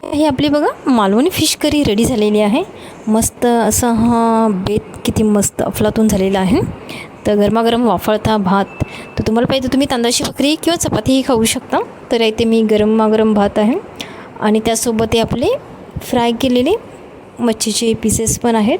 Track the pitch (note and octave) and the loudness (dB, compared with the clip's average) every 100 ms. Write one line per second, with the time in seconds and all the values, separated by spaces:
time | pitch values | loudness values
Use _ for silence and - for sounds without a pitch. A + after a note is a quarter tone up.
0 | - D4 D#4 C4 D4 D4 E4+ C#5+ E4 B3 | -4 0 0 2 0 2 0 -2 0 2
1 | G3 G#3 D#4 - D#4 - D4+ D4+ C#4+ G3+ | 4 4 2 0 -2 0 0 2 2 2
2 | A#3 B3 G#3 G#3+ G#3 B3 F#4+ - - - | 2 2 2 2 2 0 -2 -10 -18 -12
3 | - A3 A3+ - A#3+ A#3 G#3+ G#3+ B3 A#3 | 0 0 0 0 0 2 2 2 0 2
4 | A#3 A#3 A3+ A3+ A3+ F#3+ F#3+ G#3 - - | 2 2 2 2 2 0 -2 -4 -4 -6
5 | - - A3 G#3 G3+ - - - G#3+ G#3+ | -4 0 2 2 0 -2 -4 0 -2 2
6 | A3 G#3 F#3+ G3 F#3 C4+ - - - - | 2 2 0 0 2 0 0 -8 -14 -16
7 | - - - G#3 G3+ A3 A3+ A#3 A#3+ F3+ | -16 -8 -2 2 2 2 2 2 2 0
8 | - G#3+ A3 G#3+ F#3 G3 F#3+ - - - | 0 0 0 0 2 0 0 -4 -8 -8
9 | - - - A3 B3+ C4+ B3+ B3+ C#4+ B3+ | -12 -4 0 0 2 0 0 0 0 0
10 | A#3 B3 B3+ - C#4 D#4 - E4+ D#4 A3 | 0 -2 -4 -2 0 0 0 -2 -2 -2
11 | G#3+ C4 C4 A#3+ A3+ C4+ - C#4+ A#4 - | 2 0 2 0 0 -2 -2 -4 -4 -10
12 | - A#3+ A3+ A3 A3+ A3+ A3 G#3+ G#3+ A3 | -4 0 0 0 2 2 2 2 2 2
13 | G#3+ A3 A3 G#3+ G3+ A3 G#3+ D#4+ - - | 2 4 2 2 2 2 0 0 -4 -16
14 | - - - - G#3+ A3 A3 A3+ B3 A3 | -16 -16 -18 -4 0 0 0 -2 -2 -2
15 | A3+ A3+ A3 A#3 D4+ C#5 - - - - | 0 0 0 0 0 -2 -6 -18 -14 -14
16 | - B3+ A#3 A#3 C4+ B3 B3+ A4+ - - | -4 0 0 0 2 2 2 0 -4 -20
17 | - - - - A#3 A3 - G#3 A#3 A3 | -20 -20 -20 -4 -2 -2 -2 -2 0 0
18 | A3 G3+ A3+ - A#3+ A3+ G#3+ E4 | 0 0 -2 -2 0 2 2 0